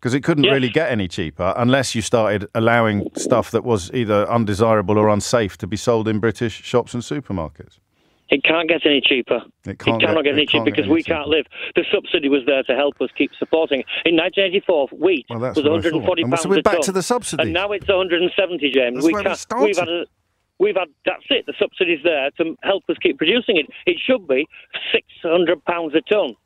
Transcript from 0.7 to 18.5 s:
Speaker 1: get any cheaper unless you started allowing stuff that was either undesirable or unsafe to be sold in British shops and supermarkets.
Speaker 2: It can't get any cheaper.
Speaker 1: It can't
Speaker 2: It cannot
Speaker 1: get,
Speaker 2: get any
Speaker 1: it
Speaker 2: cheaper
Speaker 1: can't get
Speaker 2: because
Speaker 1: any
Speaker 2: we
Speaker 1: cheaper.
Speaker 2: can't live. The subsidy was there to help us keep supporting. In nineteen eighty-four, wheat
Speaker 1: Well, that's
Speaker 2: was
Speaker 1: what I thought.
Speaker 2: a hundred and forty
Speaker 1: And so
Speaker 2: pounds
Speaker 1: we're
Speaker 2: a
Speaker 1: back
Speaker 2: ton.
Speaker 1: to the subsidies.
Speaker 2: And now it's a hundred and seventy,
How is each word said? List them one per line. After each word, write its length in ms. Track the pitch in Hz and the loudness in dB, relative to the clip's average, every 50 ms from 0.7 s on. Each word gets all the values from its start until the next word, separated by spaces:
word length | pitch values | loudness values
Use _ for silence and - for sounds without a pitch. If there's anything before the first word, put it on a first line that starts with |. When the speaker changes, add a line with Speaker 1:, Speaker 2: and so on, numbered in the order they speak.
Speaker 1:
get 200 | 101 151 160 131 | 0 0 0 0
any 180 | 131 110 98 87 | -2 -2 -4 -4
cheaper 440 | - - 92 78 - - 90 90 95 - | -4 -6 -6 -6 -6 -4 -4 -2 -2 0
unless 360 | 120 120 127 139 131 - - | 0 2 2 0 0 -2 -4
you 60 | 120 | -6
started 480 | 101 - - 117 98 98 104 104 95 - _ | -4 0 0 0 2 2 0 -2 -4 -4 _
allowing 560 | 117 113 113 117 120 117 110 104 101 - - _ | 0 2 4 4 4 4 2 2 0 -2 -4 _
stuff 340 | - - - 131 117 104 - | -8 -2 0 0 0 0 0
that 140 | - 113 98 | -2 -2 0
was 260 | 123 117 104 85 85 - | 2 0 0 0 -4 -4
either 340 | 131 120 104 107 101 104 - | -4 0 2 2 2 2 2
undesirable 680 | 113 117 113 101 104 87 113 113 110 107 101 90 107 | 0 0 0 0 2 2 4 4 4 2 2 2 2
or 140 | 107 107 107 | 4 4 4
unsafe 480 | 104 101 98 - - 120 113 95 - - | 4 2 0 0 0 0 0 0 -4 -8
to 80 | - | -10
be 100 | 90 101 | -8 -8
sold 320 | 104 - - 120 113 110 110 | -6 0 0 0 2 2 0
in 120 | 110 107 | -2 0
British 420 | 95 117 101 - 123 113 104 - - | 0 -2 -2 0 -4 -6 -6 -8 -14
shops 320 | - - 123 113 - - | -2 0 0 0 0 -6
and 80 | 123 117 | -8 -8
supermarkets. 760 | - 147 147 135 - 98 92 80 73 - _ - - _ _ _ _ _ _ _ _ _ _ _ _ | -6 -8 -8 -8 -8 -8 -8 -8 -8 -12 _ -20 -20 _ _ _ _ _ _ _ _ _ _ _ _
Speaker 2:
It 120 | - 143 - | -2 0 0
can't 240 | - 156 165 170 | 0 0 0 0
get 200 | 160 170 156 - | 0 -2 0 2
any 160 | 160 147 139 120 | 2 2 2 2
cheaper. 400 | - 143 127 117 - 131 120 - - _ _ _ | 2 0 0 0 -2 -2 -4 -4 -10 _ _ _
Speaker 1:
It 120 | - - - | -14 -12 -4
can't 240 | - - 117 113 - | -2 -2 0 0 0
Speaker 2:
It 40 | |
cannot 180 | 165 160 160 147 | 2 2 2 2
Speaker 1:
get, 60 | 143 | 2
Speaker 2:
get 20 | 143 | 2
any 100 | 147 151 | 0 0
Speaker 1:
it 40 | 131 | 2
Speaker 2:
cheaper 160 | - 147 113 | 0 0 0
Speaker 1:
can't 0 | |
get 60 | - - | 0 0
Speaker 2:
because 120 | 151 147 | 0 0
Speaker 1:
any 80 | - 151 | 2 2
Speaker 2:
we 80 | 165 156 | 0 2
Speaker 1:
cheaper. 140 | - 165 | -2 -4
Speaker 2:
can't 120 | 156 147 143 | -4 -2 -2
live. 180 | 156 160 139 _ - - - - - | -2 -2 -2 _ -10 -14 -14 -4 -2
The 80 | - 170 - - | -2 -2 0 -2
subsidy 380 | 202 - - - 180 151 139 | -2 -2 0 0 2 2 4
was 160 | 135 143 123 | 2 2 2
there 160 | 131 143 135 127 | 2 0 0 0
to 120 | - 131 | 0 0
help 240 | 120 143 143 143 _ 135 | 0 0 0 0 _ -6
us 80 | 135 - | -6 -2
keep 160 | - 151 135 - - | -2 -4 -4 -2 -8
supporting. 460 | - - - 160 160 151 143 131 117 - - - - | -4 0 0 0 0 0 -2 -8 -8 -6 -8 -2 0
In 100 | 165 170 | 2 2
nineteen 280 | 160 160 185 - - 196 | 2 2 0 0 0 0
eighty-four, 440 | 190 170 196 - - 185 151 139 127 | 2 2 -2 0 2 2 2 2 -2
wheat 380 | - - 147 185 190 - 120 _ | -4 -2 0 2 2 0 -2 _
Speaker 1:
Well, 120 | 120 113 | -8 -6
that's 160 | 117 131 113 | -6 -2 -2
Speaker 2:
was 80 | 156 143 | 0 2
Speaker 1:
what 80 | 147 160 | 2 0
I 20 | |
thought. 40 | 165 | 2
Speaker 2:
a 40 | 156 | 0
hundred 120 | 170 156 | 0 -2
and 80 | 160 - | 0 0
forty 160 | - 180 170 165 | 0 0 0 0
Speaker 1:
And 80 | 143 | 0
so 60 | - | 0
Speaker 2:
pounds 100 | 170 165 | -2 0
Speaker 1:
we're 140 | 170 196 190 | 2 2 4
Speaker 2:
a 20 | - | 4
Speaker 1:
back 120 | 220 202 | 4 2
Speaker 2:
ton. 60 | 175 147 | 2 0
Speaker 1:
to 80 | - 190 | 0 0
the 100 | 190 175 | -2 0
subsidies. 420 | - 247 247 - - - 151 160 | 0 -2 -2 -2 -6 -4 -2 -2
Speaker 2:
And 80 | - 160 | 0 0
now 180 | 175 190 202 208 | 0 0 0 -4
it's 160 | 196 139 - | -6 0 0
a 40 | 202 | 2
hundred 280 | 180 190 185 165 170 175 | 2 2 0 0 0 0
and 100 | 180 - | 0 0
seventy, 360 | - 190 170 | 0 -2 -2